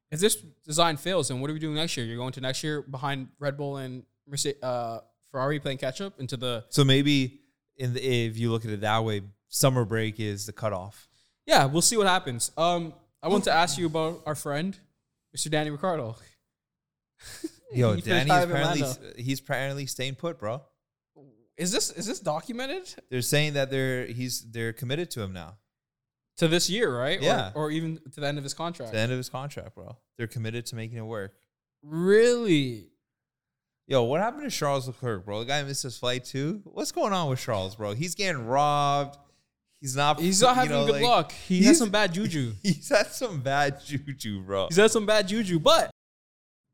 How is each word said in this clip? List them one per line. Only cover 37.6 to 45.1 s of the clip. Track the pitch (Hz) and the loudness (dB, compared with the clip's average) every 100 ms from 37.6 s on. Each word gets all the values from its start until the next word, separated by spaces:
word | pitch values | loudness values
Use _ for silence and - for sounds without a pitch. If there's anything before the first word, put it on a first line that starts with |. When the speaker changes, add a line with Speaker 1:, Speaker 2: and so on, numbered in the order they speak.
| 95 107 | -4 -6
Speaker 2:
bro? | 104 | -6
He's | 107 180 175 | -4 -6 -2
getting | 196 147 113 | -2 -2 0
robbed. | 135 147 147 143 143 139 - _ _ _ _ _ _ | 2 2 2 2 0 -2 -8 _ _ _ _ _ _
He's | 139 | -6
not, | 131 147 151 | 2 2 4
Speaker 1:
He's | 170 190 | 2 6
not | 247 | 6
Speaker 2:
you | 247 | 6
Speaker 1:
having | 247 | 4
Speaker 2:
know, | 143 143 | 2 2
Speaker 1:
good | |
Speaker 2:
like, | 139 | 2
Speaker 1:
luck. | 240 214 151 | 4 4 2
He | - - 180 | -6 0 6
Speaker 2:
he's | 220 | 8
Speaker 1:
has | 330 | 8
some | 220 | 6
bad | 208 202 | 2 2
juju. | 170 214 160 123 101 | 0 -2 -2 -2 -2
Speaker 2:
<laughs> | |
He's | 202 156 - | 0 0 2
had | 220 - | 2 2
some | - 247 160 | -2 -6 -4
bad | 131 139 143 139 | 0 2 0 -2
juju, | - 143 147 131 113 101 | -8 -8 -8 -10 -6 -6
bro. | 95 98 90 | -4 -2 2
Speaker 1:
He's | 165 | 6
had | 214 | 6
some | 220 | 6
bad | 202 | 2